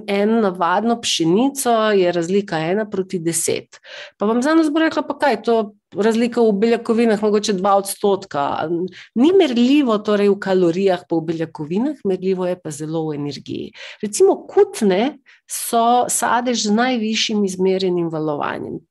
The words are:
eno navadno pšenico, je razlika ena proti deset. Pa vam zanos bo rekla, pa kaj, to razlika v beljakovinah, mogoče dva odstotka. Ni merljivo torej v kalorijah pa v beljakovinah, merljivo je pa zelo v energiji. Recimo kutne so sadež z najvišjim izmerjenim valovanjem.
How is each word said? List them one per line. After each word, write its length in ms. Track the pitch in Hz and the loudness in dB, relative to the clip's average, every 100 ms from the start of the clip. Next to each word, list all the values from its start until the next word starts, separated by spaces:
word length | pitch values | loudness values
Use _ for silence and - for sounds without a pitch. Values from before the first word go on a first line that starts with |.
| 214 | -2
eno 340 | 202 208 226 | 0 2 2
navadno 580 | 202 180 175 185 226 233 | 0 0 0 0 0 -2
pšenico, 760 | - - 160 190 269 277 240 226 214 | -2 -2 2 2 2 -2 0 2 2
je 200 | 202 175 | 2 2
razlika 480 | 175 165 202 202 160 | 0 0 -2 -2 -4
ena 300 | 160 202 214 | -2 -2 -2
proti 300 | 190 185 185 | -6 -6 -4
deset. 640 | 165 160 - - - - - - - - | -4 -2 -2 -4 -8 -20 -20 -18 -18 -4
Pa 80 | 202 | -2
vam 160 | 240 | 0
zanos 300 | 277 320 311 | 2 2 2
bo 80 | 311 | 2
rekla, 240 | 320 311 | 0 0
pa 160 | 294 294 | -4 -2
kaj, 220 | 294 302 | 0 0
to 160 | 240 226 214 - _ 165 | 2 0 0 -8 _ -2
razlika 460 | 214 220 240 240 | 0 2 0 2
v 100 | 226 | 2
beljakovinah, 720 | 196 233 233 233 226 233 208 | 4 2 0 0 2 2 2
mogoče 300 | 214 214 208 | 2 0 0
dva 220 | 185 196 196 | 0 2 2
odstotka. 880 | 196 - 202 190 - 147 139 - 156 170 185 - - 220 | 0 -2 0 0 -2 -4 -4 -4 -4 -4 -4 -10 -8 2
Ni 160 | 294 381 | 4 6
merljivo 580 | 311 240 247 294 254 208 | 4 4 4 4 4 0
torej 260 | 208 208 202 | 0 2 2
v 100 | 202 | 2
kalorijah 680 | 196 190 175 170 196 175 - | 0 2 2 2 0 0 -2
pa 60 | 165 | -4
v 100 | 160 | -2
beljakovinah, 720 | 165 160 - 147 185 277 277 196 | -4 -6 -8 -6 -2 -2 -4 -4
merljivo 420 | 185 185 185 180 | -2 -2 -2 -2
je 120 | 180 | -4
pa 120 | 156 | -8
zelo 360 | 151 156 165 160 | -10 -6 -4 -4
v 80 | 143 | -4
energiji. 560 | 143 131 - - - - - - | -6 -8 -10 -10 -10 -14 -20 -10
Recimo 320 | 208 214 381 294 - | -6 2 2 2 0
kutne 680 | 381 403 - 202 185 262 - _ _ - | 2 2 2 2 2 0 -4 _ _ -14
so 640 | - - 233 233 247 233 | -10 -2 0 4 2 2
sadež 540 | - 240 233 247 226 208 | -2 0 0 0 -2 0
z 80 | 214 | 2
najvišjim 680 | 254 247 214 220 - 208 196 | 2 0 -2 -2 -2 0 -2
izmerjenim 640 | 180 185 185 185 175 165 | 0 0 0 0 -2 -2
valovanjem. 680 | 160 156 143 147 - - - - | -2 -4 -4 -4 -6 -8 -12 -8